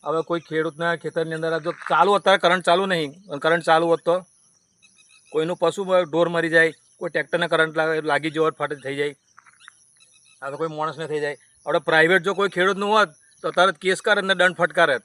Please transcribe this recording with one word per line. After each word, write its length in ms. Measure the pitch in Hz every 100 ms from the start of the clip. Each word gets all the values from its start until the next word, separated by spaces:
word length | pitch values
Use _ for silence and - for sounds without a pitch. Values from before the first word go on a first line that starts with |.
હવે 160 | 151 160
કોઈ 200 | 160 170 -
ખેડૂતના 440 | 156 160 147 170 165
ખેતરની 400 | 156 165 165 160
અંદર 140 | 160
આ 100 | 165 160
જો 60 | 165 -
ચાલુ, 260 | 165 180
અત્યારે 280 | 202 196 190
કરંટ 200 | 175 180 175
ચાલુ 180 | 175 196
નહીં, 260 | 175 147 143 -
અને 120 | 147
કરંટ 240 | 156 170
ચાલુ 220 | 165 160 170
હોત 160 | 165
તો 120 | - 175 175 _ _ _ _ _ _ _ _ _ _
કોઈનું 240 | 151 160 180
પશુ 260 | 165 165
મ-, 220 | 190 185 175
ઢોર 180 | 156 170
મરી 240 | 170 165
જાય, 180 | 165 165 156 _ _
કોઈ 120 | 165
ટ્રેક્ટરને 360 | 156 143 170 170
કરંટ 280 | 165 160 156
લાગે, 180 | 160 160 151
લાગી 220 | 143 156
જવો, 160 | 151 156
ફાટી 320 | 151 147 147
થઈ 120 | 131 139
જાય, 160 | 143 143 _ _ _ _ - _ _ _ _ _ _ _
આ 80 | 135
તો 60 | 143
કોઈ 160 | 160 151
માણસને 300 | 156 139 156
થઈ 160 | 151
જાય. 120 | 147 143 _ _ -
હવે 140 | 165 -
પ્રાઇવેટ 340 | 160 160 185
જો 120 | 175
કોઈ 200 | 190 196 180
ખેડૂતનું 340 | 185 190 202
હોત 200 | 214 196 - _ _
તો 40 | 165
તરત 260 | 151 190 170
કેસ 240 | 185 185
કરે 180 | - 202
અને 140 | 190
દંડ 220 | 190 180 165
ફટકારે. 380 | 175 - 165 123